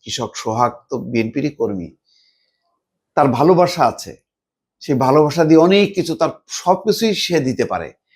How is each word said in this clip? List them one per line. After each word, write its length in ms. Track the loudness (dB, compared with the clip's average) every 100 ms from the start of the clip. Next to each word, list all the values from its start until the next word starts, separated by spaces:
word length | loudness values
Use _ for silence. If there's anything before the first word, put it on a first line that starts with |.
কৃষক 300 | -12 -8 -8 -8
সোহাগ 360 | -6 0 0 -2 -10
তো 80 | -10
বিএনপিরই 520 | -4 -2 -2 -2 -6
কর্মী, 400 | -4 -4 -4 -10 -16 _ _ _ _ _ _ _ _ _ _ _ 0
তার 120 | 2
ভালোবাসা 580 | 4 4 4 4 2 0
আছে, 280 | -2 -12 -18 _ _ _ _ _ _
সেই 160 | -4 0
ভালোবাসা 480 | 2 4 2 2 4
দিয়ে 140 | 6
অনেক 360 | 6 4 2 -2
কিছু, 200 | -4 -2
তার 140 | -4 -4 -14
সব 280 | -6 -2 -2
কিছুই 380 | 0 0 0 -2
সে 240 | -2 -2
দিতে 260 | 0 -2 -4
পারে, 280 | -4 -10 -16 _